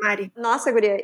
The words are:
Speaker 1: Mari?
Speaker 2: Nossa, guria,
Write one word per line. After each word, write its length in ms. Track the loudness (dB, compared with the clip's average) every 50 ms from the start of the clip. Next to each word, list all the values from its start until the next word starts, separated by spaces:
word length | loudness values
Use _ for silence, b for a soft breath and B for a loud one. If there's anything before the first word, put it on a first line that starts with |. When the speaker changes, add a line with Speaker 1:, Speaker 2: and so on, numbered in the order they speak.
Speaker 1:
Mari? 300 | 0 -2 -2 -2 -4 -8 -8
Speaker 2:
Nossa, 360 | -4 -2 0 0 0 0 0
guria, 260 | 2 2 2 2 0 -2